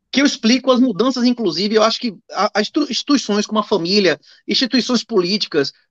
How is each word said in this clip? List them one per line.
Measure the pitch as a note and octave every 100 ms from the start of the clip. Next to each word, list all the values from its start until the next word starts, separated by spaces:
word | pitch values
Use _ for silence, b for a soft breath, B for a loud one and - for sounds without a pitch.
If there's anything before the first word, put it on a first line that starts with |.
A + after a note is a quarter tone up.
| _
que | B3+
eu | C#4+
explico | - A3 B3+ C4
as | B3
mudanças, | B3+ F3+ B3 C4 B3
inclusive, | A#3+ G#3 D#3 G#3 G#3+
eu |
acho | G#3+ -
que | A#3+ F3 -
a, | F3+ G3+ G3+
as |
institu-, | G#3+ D#4+ D4
instituições | A#3 - C#4 - G#3 G#3
como | G#3+
a |
família, | G#3+ G3 E3+ G#3 F3+ C#3 b b b
instituições | - B3 B3+ A3 A#3+
políticas, | - A3 F3 G3+ - D#3 C3+ - _